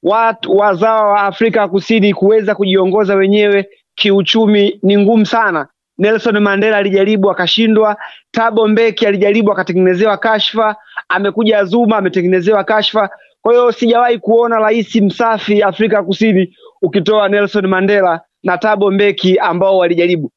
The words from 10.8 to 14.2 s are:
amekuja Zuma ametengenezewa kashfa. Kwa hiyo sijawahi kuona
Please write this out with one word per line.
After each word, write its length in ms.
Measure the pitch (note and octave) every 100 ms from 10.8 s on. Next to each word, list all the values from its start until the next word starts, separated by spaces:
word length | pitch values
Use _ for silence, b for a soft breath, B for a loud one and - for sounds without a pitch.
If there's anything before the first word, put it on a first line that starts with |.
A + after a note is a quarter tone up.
| B B -
amekuja 560 | F#3 G3+ G3+ G#3+ G#3
Zuma 320 | F#3+ A3 A#3 A3
ametengenezewa 680 | F#3+ F#3 F3+ F#3 F3+ G#3
kashfa. 460 | G3 G#3+ G#3 G#3+ G3 B B B
Kwa 100 | A#3
hiyo 200 | A#3+ B3
sijawahi 460 | A3 A#3 A#3 A#3+
kuona 400 | A#3